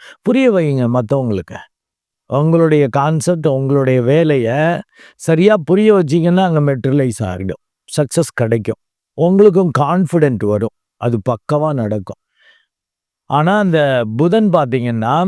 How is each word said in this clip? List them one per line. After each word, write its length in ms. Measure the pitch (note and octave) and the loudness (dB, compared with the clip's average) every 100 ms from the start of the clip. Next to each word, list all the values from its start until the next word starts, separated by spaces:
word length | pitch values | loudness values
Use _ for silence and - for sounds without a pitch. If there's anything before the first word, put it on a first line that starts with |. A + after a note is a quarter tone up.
| - - | -12 -8
புரிய 240 | G3+ B3+ C4 | -2 2 2
வைங்க 320 | G3 D#3 C3+ A#2+ | 2 0 0 0
மத்தவங்களுக்கு. 720 | B2 A2 C#3 B2+ G2 F2 - - _ _ _ _ _ - | 0 0 -2 -2 -4 -6 -14 -18 _ _ _ _ _ -6
உங்களுடைய 540 | C3 D#3 E3 D#3+ D3+ C#3 | -2 0 2 2 2 2
கான்செப்ட், 580 | C#3 D3 D#3+ E3+ F3 D3+ | 0 -2 -2 -2 -2 -2
உங்களுடைய 520 | C3+ C3+ C#3+ C3 B2+ | -2 0 0 2 0
வேலையை 540 | A#2+ D3+ E3 C#3 A2+ C3 D#3 E3+ - _ - - | 2 2 2 0 0 0 -2 -4 -8 _ -20 -10
சரியா 340 | - D#3+ G3 G#3+ | -2 2 2 2
புரிய 240 | D3 F#3+ G#3+ | 0 2 4
வச்சீங்கன்னா 500 | G3+ D#3 E3+ E3+ F3+ | 2 2 0 2 2
அங்க 160 | F#3+ D#3 | 2 0
மெட்டீரியலைஸ் 600 | C#3+ C3+ C3 C#3+ C3 A2 | 0 -2 0 0 0 -2
ஆகிடும், 380 | G2 F#2 F#2+ - _ _ - | -6 -6 -8 -10 _ _ -10
சக்சஸ் 440 | - C#3+ - D#3+ | -4 -2 -2 -2
கிடைக்கும். 460 | - A2+ A#2 G#2 A2 _ _ _ - | -2 -2 -2 -4 -10 _ _ _ -2
உங்களுக்கும் 540 | E3 G3 G#3 F3+ F#3 - | 0 4 4 4 0 0
கான்ஃபிடென்ட் 680 | C#3+ F3 F3+ E3+ D3 A2+ | 0 0 0 2 0 0
வரும், 300 | G#2 G#2 A2 _ _ - | -2 -2 -4 _ _ -8
அது 160 | A#2+ A#2 | -4 -2
பக்கவா 480 | B2+ A2+ - D3 D#3 | -2 -6 -2 -2 -2
நடக்கும். 480 | C#3 A2 G#2+ F#2 - _ _ _ _ _ _ _ _ _ _ - | -2 -4 -6 -8 -16 _ _ _ _ _ _ _ _ _ _ -4
ஆனா 220 | C#3 D#3+ G#3 | -2 0 0
அந்த 200 | G3 D#3+ C#3+ B2+ A2+ A2 | 2 2 2 0 -2 -2
புதன் 320 | E3+ A3 G#3+ | 0 2 2
பாத்தீங்கன்னா, 640 | E3+ C3+ B2+ A#2+ A#2 A2+ D3 | 0 0 -2 -2 -2 -2 0